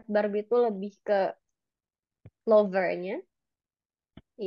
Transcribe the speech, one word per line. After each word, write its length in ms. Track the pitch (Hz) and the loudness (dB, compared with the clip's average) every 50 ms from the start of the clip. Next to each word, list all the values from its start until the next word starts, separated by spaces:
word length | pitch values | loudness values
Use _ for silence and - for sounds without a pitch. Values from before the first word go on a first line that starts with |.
| - - 208 | -4 -2 -2
Barbie 300 | 208 208 208 202 208 208 | 0 0 0 -2 -4 -4
itu 100 | - 240 240 240 233 | 0 0 2 2 0
lebih 240 | 208 190 196 208 - _ - - | 0 -4 -8 -10 -12 _ -4 -2
ke 120 | 208 196 190 - - _ _ _ _ _ _ _ _ _ _ _ _ _ _ _ _ _ _ - _ _ - 226 | 0 0 0 -2 -4 _ _ _ _ _ _ _ _ _ _ _ _ _ _ _ _ _ _ -20 _ _ 0 4
lovernya, 680 | 220 214 214 196 185 196 185 170 180 175 180 185 226 370 - _ _ _ _ _ _ _ _ _ _ _ _ _ _ _ _ _ _ - _ _ _ - 202 | 4 4 4 4 0 -2 -2 -2 -2 -4 -6 -8 -8 -10 -12 _ _ _ _ _ _ _ _ _ _ _ _ _ _ _ _ _ _ -20 _ _ _ -10 -8